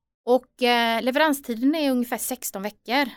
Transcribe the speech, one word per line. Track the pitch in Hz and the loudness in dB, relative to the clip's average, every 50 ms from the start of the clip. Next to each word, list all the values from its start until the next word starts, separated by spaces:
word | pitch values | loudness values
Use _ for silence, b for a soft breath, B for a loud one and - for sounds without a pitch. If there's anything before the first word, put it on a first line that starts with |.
| _ _ _ _ _ | _ _ _ _ _
Och, | 233 240 240 - _ _ - 247 | 0 0 0 0 _ _ -2 0
eh, | 240 240 233 233 226 226 226 | 2 2 2 2 0 0 0
leveranstiden | 220 247 254 294 311 311 285 285 - - 233 220 247 277 320 | -2 0 2 2 2 2 2 0 -4 -6 -4 0 0 0 2
är | 330 294 277 | 2 2 0
ungefär | 262 247 240 240 254 | 0 0 -2 -2 -4
sexton | 214 - - 254 - - - - 196 | -6 -6 -6 -6 -8 -8 -8 -8 -6
veckor. | 190 208 - _ _ - 233 277 285 226 - | -8 -8 -10 _ _ -2 0 0 0 -2 -4